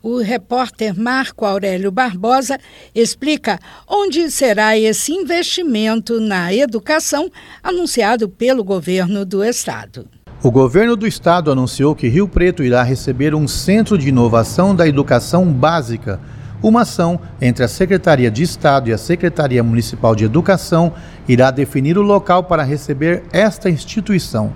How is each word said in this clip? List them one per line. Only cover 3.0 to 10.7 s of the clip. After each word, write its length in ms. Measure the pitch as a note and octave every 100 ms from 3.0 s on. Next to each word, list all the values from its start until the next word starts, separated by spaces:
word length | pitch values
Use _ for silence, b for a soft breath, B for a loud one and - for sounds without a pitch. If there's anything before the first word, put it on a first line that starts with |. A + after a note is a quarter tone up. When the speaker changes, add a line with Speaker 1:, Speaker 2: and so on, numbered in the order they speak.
| A#3 - C#4 D4 A#3 F3+ B B B
Speaker 1:
onde 420 | G#4 G4+ D4 E4
será 480 | - C4 G#3 G#3+ A3
esse 320 | A3 G#3+ -
investimento 1080 | E4+ D#4+ E4+ - - E4+ A3 A3 A3+ G#3+ A#3
na 340 | A3 F#3+ F3
educação 720 | G3+ C#4 A3 - D#4 D#4 C#4+ E4+ B B B
anunciado 680 | - F4+ F4 - G#3 A#3+ G#3+
pelo 340 | - A#3+ C4
governo 640 | F#3+ G3 D#3 F#3 F3 G3+
do 180 | G3 G3
estado. 640 | G#3+ B3 - A2+ G#2 - - _ - -
Speaker 2:
O 60 | C3
governo 440 | A#2+ C3